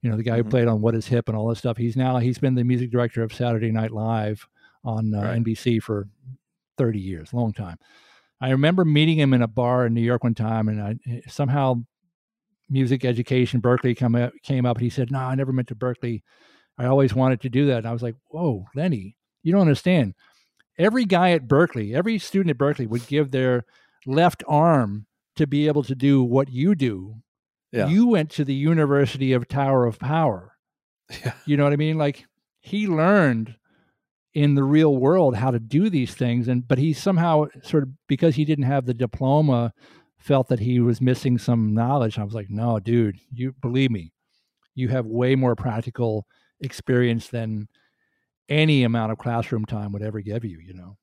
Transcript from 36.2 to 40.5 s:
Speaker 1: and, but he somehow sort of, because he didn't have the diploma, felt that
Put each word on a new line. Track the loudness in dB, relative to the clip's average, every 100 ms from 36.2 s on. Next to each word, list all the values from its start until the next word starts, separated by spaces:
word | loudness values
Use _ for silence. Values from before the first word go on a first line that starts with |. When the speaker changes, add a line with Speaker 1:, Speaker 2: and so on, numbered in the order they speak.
| -2 0 0
Speaker 1:
and, | -2 0
but | 0
he | 2
somehow | 0 0 2 2 2 0 -6
sort | -2 -2
of, | -2 -10 _
because | 0 2 2
he | 0
didn't | 0
have | 0 0 -2
the |
diploma, | -4 -4 -2 0 2 4 2 0 -6 _ _ _ _
felt | 0 0
that | 2